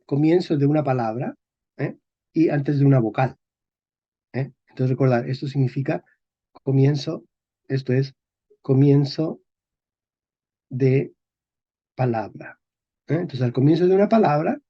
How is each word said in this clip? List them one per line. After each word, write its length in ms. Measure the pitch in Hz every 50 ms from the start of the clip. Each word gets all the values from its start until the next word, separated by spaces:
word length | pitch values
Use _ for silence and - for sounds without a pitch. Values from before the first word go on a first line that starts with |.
| _
comienzo 500 | - 147 139 151 156 165 180 180 - 170
de 100 | 143 139
una 160 | 139 147 156
palabra, 520 | 147 139 131 127 117 110 110 120 151 226 285 - _ _ _ _ _ _ _
¿eh? 200 | - 139 160 - - _ _ _ _ _ _
y 160 | _ 165 160 175
antes 300 | 156 143 139 143 147 139
de 60 | 139
una 140 | 139 139 127
vocal. 380 | 113 110 - - 135 131 - - _ _ _ _ _ _ _ _ _ _ _ _ _ _ _ _ _ _
¿Eh? 180 | - 135 135 139 - _ _ _
Entonces 220 | _ - 131 127
recordar, 380 | 131 120 139 131 123 120 120 143
esto 180 | 139 135 -
significa 580 | 143 131 143 135 123 - 147 135 - - - - _ _ _ _ _ _ _ _ _ _ -
comienzo, 640 | _ 135 135 135 135 139 147 143 - 160 160 - - _ _ _ _ _ _ _ _ -
esto 240 | 135 135 135 -
es 220 | 123 131 135 135 - _ _ _ _ _ _ _ _ _
comienzo 800 | _ - 135 131 139 143 139 143 143 139 - - 156 165 - - _ _ _ _ _ _ _ _ _ _ _ _ _ _ _ _ _ _ _ _ _ _ _ _ _ _
de 420 | 135 123 135 131 131 135 - - - _ _ _ _ _ _ _ _ _ _ _ _ _ _ _ _
palabra. 640 | - 131 127 117 110 107 98 - - - - - - _ _ _ _ _ _ _ _ _ -
¿Eh? 60 | 143
Entonces 280 | 165 185 175 - 117
al 100 | 127 123
comienzo 340 | 120 135 131 147 165 165 180
de 80 | 180 185
una 140 | 196 202 202
palabra 520 | 226 226 208 151 147 147 160 - - 294 -